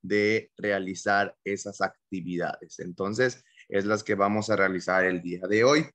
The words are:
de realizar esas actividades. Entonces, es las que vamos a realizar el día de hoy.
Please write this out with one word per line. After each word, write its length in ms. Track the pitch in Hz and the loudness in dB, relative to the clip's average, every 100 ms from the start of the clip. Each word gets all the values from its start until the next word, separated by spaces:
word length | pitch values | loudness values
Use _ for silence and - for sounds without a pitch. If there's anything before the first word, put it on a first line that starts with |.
de 500 | 92 104 104 110 - - | 0 2 4 2 -2 -6
realizar 800 | 104 98 92 90 104 101 98 - | -2 -2 -2 -4 2 2 2 -4
esas 360 | 95 101 101 95 | -6 -6 -6 -4
actividades. 1000 | 95 - _ 92 85 87 82 - 85 - | -4 -6 _ -8 -6 -4 -4 -6 -14 -14
Entonces, 680 | 90 87 98 107 127 123 _ - - | -10 -6 -4 0 0 -2 _ -20 -6
es 160 | 98 101 | -2 0
las 180 | 107 | 0
que 120 | 104 101 | 0 0
vamos 340 | 101 107 104 | 2 0 0
a 60 | 101 | 2
realizar 500 | 95 92 90 92 92 | 2 0 0 2 2
el 160 | 90 | 0
día 260 | 87 90 92 | -4 -6 0
de 160 | 104 | 4
hoy. 220 | 123 151 165 | 4 4 0